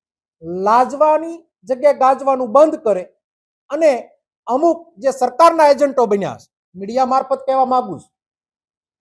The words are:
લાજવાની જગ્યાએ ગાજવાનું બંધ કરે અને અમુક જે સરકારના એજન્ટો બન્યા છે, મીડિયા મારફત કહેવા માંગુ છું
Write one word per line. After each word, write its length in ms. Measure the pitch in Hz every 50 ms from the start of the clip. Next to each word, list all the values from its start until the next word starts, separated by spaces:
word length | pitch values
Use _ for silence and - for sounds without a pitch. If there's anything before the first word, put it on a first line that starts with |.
| _ _ _ _ _ _ _ _ 165
લાજવાની 920 | 165 175 185 190 208 226 240 262 220 269 277 302 311 311 311 320 330 330 330 _ _ _ _ _
જગ્યાએ 300 | 196 262 240 269 294 262
ગાજવાનું 580 | 226 262 262 269 247 277 269 269 254 254 214 214
બંધ 300 | 277 311 311 311 - -
કરે 220 | 220 190 185 175 - _ _ _ _ _ _ _ _ _ _ _ -
અને 220 | 269 311 330 302 254 226 - - _ _ _ _ _ _ _
અમુક 320 | 214 240 277 330 339 320 320 - _ _
જે 140 | 190 233 269
સરકારના 580 | 262 - 254 247 - - 330 330 330 330 302 285
એજન્ટો 380 | 285 247 294 277 262 269 240
બન્યા 320 | 196 208 202 180 143 117 107
છે, 100 | - _ _ _ _ _ -
મીડિયા 320 | 180 196 202 233 262 262
મારફત 340 | 247 262 262 254 254 269 262 -
કહેવા 180 | 269 262 262 262
માંગુ 340 | 247 254 254 226 202 165 123
છું 140 | - _ _ _ _ _ _ _ _ _ _ _ _ _ _ _ _ _ _ _